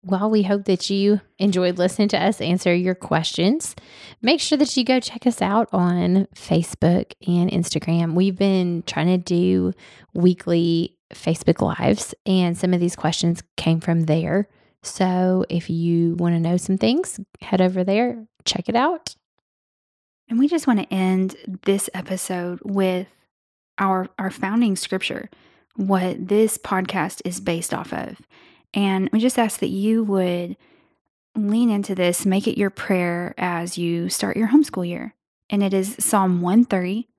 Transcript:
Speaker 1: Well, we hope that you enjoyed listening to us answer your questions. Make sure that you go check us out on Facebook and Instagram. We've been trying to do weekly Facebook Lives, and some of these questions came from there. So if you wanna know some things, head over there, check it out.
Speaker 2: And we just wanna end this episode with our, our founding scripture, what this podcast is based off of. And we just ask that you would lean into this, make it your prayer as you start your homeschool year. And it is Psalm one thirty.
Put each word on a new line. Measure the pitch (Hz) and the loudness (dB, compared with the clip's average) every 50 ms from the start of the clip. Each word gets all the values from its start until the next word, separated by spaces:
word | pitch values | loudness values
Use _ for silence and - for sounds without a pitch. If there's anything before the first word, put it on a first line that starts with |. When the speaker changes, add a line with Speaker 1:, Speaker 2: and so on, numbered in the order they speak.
| _ | _
Speaker 1:
Well, | 180 196 185 208 220 | -4 -4 -2 0 2
we | 220 214 | 2 2
hope | 196 185 202 202 196 | 2 2 0 0 2
that | - 190 180 - - | 0 0 0 0 -2
you | 196 196 196 202 208 196 - _ _ _ | -2 2 4 2 2 2 0 _ _ _
enjoyed | 190 208 180 185 180 180 180 180 | 0 2 2 2 2 0 2 2
listening | 180 185 - - 208 208 | 0 0 2 0 0 2
to | - 185 | 2 2
us | 170 196 220 - | 2 0 0 0
answer | - 160 175 180 - 180 175 | -2 -2 -2 0 2 2 2
your | 175 180 185 185 | 2 2 0 -2
questions. | - - - - 160 160 - - - 170 196 262 330 - - - - - - - - - - - _ | -4 -2 -2 -2 0 0 -2 -2 0 0 0 0 0 -4 -8 -12 -14 -20 -20 -20 -20 -20 -20 -14 _
Make | 226 233 320 302 | 0 0 0 2
sure | - - 311 262 | 2 0 2 2
that | 294 254 - | 2 0 0
you | 269 240 | -2 2
go | 233 254 254 | 2 2 0
check | - - - 233 - 247 | 0 -4 -12 -2 0 0
us | 233 - | 0 0
out | 208 185 202 220 226 - | -2 0 2 0 0 0
on | - 190 180 175 175 175 175 175 180 196 196 - - | 0 2 2 2 2 2 2 2 2 2 2 0 -8
Facebook | - - - 165 165 165 - - - - 175 175 - - _ - _ - | -20 -4 0 0 0 0 -2 -4 0 2 2 2 2 0 _ -14 _ -2
and | - 175 175 175 185 | 0 2 2 2 2
Instagram. | - 175 170 - - 160 - 165 165 170 170 165 156 | 0 -2 -2 -2 -4 -4 -2 0 0 0 0 0 2
We've | 175 190 196 185 | 2 2 2 0
been | 180 202 196 190 185 180 175 170 165 - | 0 0 2 2 2 0 0 -2 -4 -6
trying | - - - 156 | -6 -4 0 2
to | 180 185 180 | 2 2 0
do | 175 - 180 170 180 185 185 - 180 185 190 _ - - - - - _ | 0 0 0 2 2 2 2 2 0 -2 -4 _ -16 -20 -20 -20 -20 _
weekly | _ 175 170 175 180 - - - 170 170 170 170 165 165 170 - _ _ _ _ - | _ 4 4 4 4 2 -2 0 0 2 2 2 0 0 -2 -4 _ _ _ _ -20
Facebook | - - 151 165 - - - 165 - | -6 -4 -4 -4 0 0 0 2 2
Lives, | - - 165 - - 135 208 - - - - _ _ | 0 -2 -2 0 0 0 0 0 -2 -12 -12 _ _
and | - 190 185 180 175 170 - | 0 2 2 2 2 0 -2
some | - 180 180 | 0 0 2
of | 175 | 2
these | 175 175 - | 0 -2 -2
questions | - - 156 165 - - 170 170 - - _ _ | -2 -2 -2 -2 0 0 0 0 -2 -8 _ _
came | - - 165 165 160 | -4 0 0 0 2
from | - - 170 165 160 | 2 0 0 2 2
there. | 160 156 165 165 175 165 196 208 _ _ _ _ _ _ _ | 2 2 0 2 0 0 0 0 _ _ _ _ _ _ _
So | - - - - 190 185 180 180 185 185 185 185 - - | -16 -14 -2 0 0 2 2 2 2 2 2 2 0 0
if | - 170 - - | -2 -4 -2 -2
you | 170 165 165 170 170 170 170 170 170 170 | -4 -2 0 2 2 2 2 2 0 0
wanna | 175 170 170 165 | 0 0 2 2
know | 165 170 175 | 2 2 0
some | 180 - - 190 190 | 0 0 -2 -2 0
things, | - 220 254 311 381 - - - 196 _ _ - | 2 2 2 0 -2 -4 -8 -12 -14 _ _ -20
head | - - - 185 | -6 -2 2 2
over | 185 180 185 185 180 | 2 2 2 0 -2
there, | 190 196 214 240 247 240 233 220 _ _ _ _ | 0 2 0 0 0 -4 -8 -14 _ _ _ _
check | - - - 175 - | -6 -6 -4 -4 -2
it | 220 | 0
out. | 233 262 320 359 320 _ - - _ _ _ _ _ _ _ _ _ _ _ _ _ _ _ _ _ _ _ _ _ _ _ | 0 0 0 -2 -4 _ -14 -16 _ _ _ _ _ _ _ _ _ _ _ _ _ _ _ _ _ _ _ _ _ _ _
Speaker 2:
And | 233 | 0
we | 226 269 294 | 2 2 2
just | 349 320 - | 2 0 2
wanna | 277 233 202 - _ | 2 2 2 0 _
end | 190 190 185 185 185 190 190 185 - - - - 185 185 - | -2 0 2 2 2 2 0 -2 -4 -10 -14 -14 -14 -4 0
this | 196 196 202 - - - | 0 0 0 -2 -6 -8
episode | 185 180 - 190 185 - - 185 180 175 175 180 - - | -10 -8 -6 -8 -8 -6 -6 -6 -6 -6 -6 -8 -8 -8
with | - 196 196 190 185 185 180 190 _ _ _ _ _ _ _ _ _ _ _ _ _ _ - | -4 0 0 0 2 0 -2 -6 _ _ _ _ _ _ _ _ _ _ _ _ _ _ -2
our, | 196 190 190 185 185 - _ - | 0 0 0 0 -2 -6 _ -6
our | 196 190 | -6 -6
founding | - - - 190 208 233 240 214 190 | -4 -4 -4 -2 0 2 2 2 0
scripture, | - - - 180 190 - - - - - - - _ _ _ _ _ _ _ _ | -2 -4 -4 -4 -4 -4 -6 -8 -8 -12 -14 -18 _ _ _ _ _ _ _ _
what | - 196 190 196 185 185 185 - - 185 | -6 -2 0 0 0 0 -2 -4 -6 -4
this | 185 202 214 220 214 - - | 0 2 2 2 2 0 -6
podcast | - - 196 185 185 - - 190 165 175 - - - | -6 -4 -2 -2 -2 -4 -4 -4 -4 -4 -6 -8 -8
is | 185 175 185 | -8 -8 -6
based | 196 180 170 170 170 - | -4 -4 -4 -4 -2 -4
off | - - - - | -4 -4 -4 -6
of. | - - - - - - - _ _ - - - _ _ _ _ - | -8 -8 -8 -10 -12 -18 -20 _ _ -20 -20 -20 _ _ _ _ -2
And | 202 202 196 190 190 190 - | 0 0 2 2 0 0 0
we | - 220 | 0 2
just | 226 254 - - | 2 2 2 0
ask | 233 208 - - | -2 -2 -2 -4
that | 196 - | -4 -4
you | 185 190 202 214 226 226 220 | -2 -2 0 2 2 2 0
would | 202 196 190 185 180 175 175 175 175 196 _ _ _ _ _ _ _ _ _ _ _ _ _ _ _ _ | 0 0 0 0 0 -2 -4 -6 -8 -12 _ _ _ _ _ _ _ _ _ _ _ _ _ _ _ _
lean | 220 208 202 208 233 247 233 | -4 -2 0 2 2 2 2
into | 208 202 202 - 190 | 2 0 -2 -4 -2
this, | 185 180 175 175 - - | 0 0 0 0 2 2
make | 202 190 196 - 226 | 2 2 2 0 0
it | - - | 0 0
your | 202 196 | -2 -2
prayer | - - - - 196 180 175 175 175 175 175 175 - | -2 -6 -2 0 0 0 0 -2 -2 -4 -6 -8 -6
as | - 180 180 175 170 170 175 - | -6 -4 -4 -4 -4 -6 -6 -6
you | 180 175 170 170 170 170 185 | -4 -2 -2 -2 -2 -4 -4
start | - - - 196 - - | -4 -4 -4 -4 -2 -2
your | 226 208 | 0 4
homeschool | 240 302 294 - - 190 180 175 | 4 4 4 4 -2 -6 -6 -6
year. | 175 - - 208 _ _ _ _ _ _ _ _ | -6 -8 -10 -14 _ _ _ _ _ _ _ _
And | 214 202 | -2 0
it | 202 190 196 | 0 2 0
is | 190 190 202 233 - | 0 -2 -2 -4 -4
Psalm | - - - 202 190 185 180 175 | -2 2 2 4 4 4 2 2
one | 175 175 190 233 240 | 0 4 4 4 4
thirty. | - 208 185 180 180 196 220 240 _ _ | 4 2 -2 -2 -2 -4 -6 -8 _ _